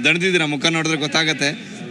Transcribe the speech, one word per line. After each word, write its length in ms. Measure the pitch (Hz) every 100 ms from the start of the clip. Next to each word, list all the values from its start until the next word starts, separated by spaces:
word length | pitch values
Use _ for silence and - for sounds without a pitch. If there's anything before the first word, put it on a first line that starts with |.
ದಣಿದಿದ್ದೀರಾ, 420 | 139 170 190 180 151
ಮುಖ 200 | 147 165
ನೋಡಿದ್ರೆ 320 | 165 156 156
ಗೊತ್ತಾಗತ್ತೆ. 600 | 147 160 160 135 143 - - - -